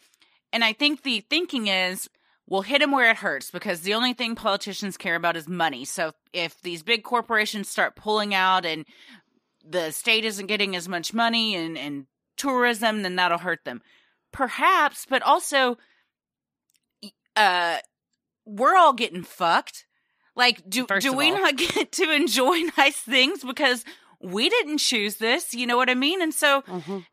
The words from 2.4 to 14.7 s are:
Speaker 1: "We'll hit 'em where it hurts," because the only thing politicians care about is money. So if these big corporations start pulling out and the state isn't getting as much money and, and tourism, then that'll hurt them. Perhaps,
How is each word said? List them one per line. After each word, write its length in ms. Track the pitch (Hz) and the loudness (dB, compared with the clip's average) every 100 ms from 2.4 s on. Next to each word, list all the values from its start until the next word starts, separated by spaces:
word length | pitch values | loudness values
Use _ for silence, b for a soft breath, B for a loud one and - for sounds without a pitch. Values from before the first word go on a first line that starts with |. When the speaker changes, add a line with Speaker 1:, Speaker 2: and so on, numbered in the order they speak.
| _ | _
Speaker 1:
"We'll 140 | 190 | -4
hit 200 | 196 277 | 0 0
'em 100 | 294 | 2
where 200 | 277 233 | 4 4
it 60 | 226 | 2
hurts," 340 | 196 139 - | -2 -4 -8
because 300 | 180 214 175 | -10 -6 -4
the 120 | 175 | -2
only 200 | 214 247 | 0 -2
thing 200 | 247 233 226 | -2 -6 -2
politicians 600 | 214 196 - 185 202 180 | -2 -2 -4 -8 -8 -6
care 200 | 190 170 | -4 0
about 200 | 170 165 | 0 -2
is 100 | 151 | -6
money. 340 | 180 165 127 | -2 -2 -2
So 300 | 139 - 160 - _ | -10 -6 -6 -6 _
if 300 | 180 165 - | -6 -6 -6
these 220 | 175 170 | -10 -10
big 200 | 160 233 | -2 -2
corporations 640 | - 240 226 220 214 214 196 | 0 -4 0 -2 -2 -4 -6
start 280 | - 180 - | -2 -2 -4
pulling 360 | 208 214 208 | -2 -2 0
out 320 | 196 185 185 170 | 0 2 2 0
and 200 | 160 156 B B 226 _ _ _ _ 156 | -6 -10 B B -20 _ _ _ _ -6
the 240 | 175 160 | -4 -4
state 320 | 156 233 220 | -4 0 0
isn't 240 | 220 202 196 | 0 -6 -6
getting 260 | 208 196 | -2 -2
as 140 | 185 170 | -4 -6
much 260 | 175 160 | -6 -6
money 400 | 220 233 233 220 190 | 0 0 0 -2 -2
and, 220 | 165 160 | -6 -8
and 280 | 143 143 135 _ _ - | -8 -10 -12 _ _ -6
tourism, 640 | 277 254 240 226 226 214 | -2 2 2 2 0 0
then 160 | 190 180 | -2 0
that'll 220 | 180 170 | 0 0
hurt 260 | 180 165 - | -2 -6 -6
them. 160 | 123 b b b b _ | -12 b b b b _
Perhaps, 720 | - 254 - 311 | -4 -4 2 4